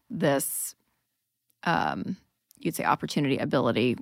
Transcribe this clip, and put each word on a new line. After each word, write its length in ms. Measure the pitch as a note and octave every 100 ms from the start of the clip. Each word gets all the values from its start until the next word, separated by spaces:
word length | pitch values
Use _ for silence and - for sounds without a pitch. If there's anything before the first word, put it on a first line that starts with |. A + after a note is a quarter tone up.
| _
this, 680 | - D#3 C#3 - - - - _ _ _ _ _ _ _ _
um, 540 | - E3 D2+ C#2+ - F#3+ _ _ _ _
you'd 160 | E3 -
say 80 |
opportunity, 540 | - D3 - - C#3 C3+
ability. 600 | C3+ C#3+ B2+ G#2+ B2 A#2